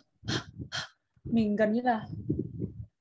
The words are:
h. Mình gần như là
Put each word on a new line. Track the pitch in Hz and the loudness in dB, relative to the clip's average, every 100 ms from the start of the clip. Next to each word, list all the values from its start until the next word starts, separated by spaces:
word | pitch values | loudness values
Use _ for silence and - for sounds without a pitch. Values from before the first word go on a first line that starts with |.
| _ _ - | _ _ -4
h. | - - - - - - _ _ _ | -2 -4 -10 -8 -6 -8 _ _ _
Mình | - 226 214 208 | 0 2 4 4
gần | 214 | 4
như | 220 | 4
là | 247 226 - - - - - - - - - _ | 2 0 -2 -8 -2 -2 -2 -4 -6 -6 -14 _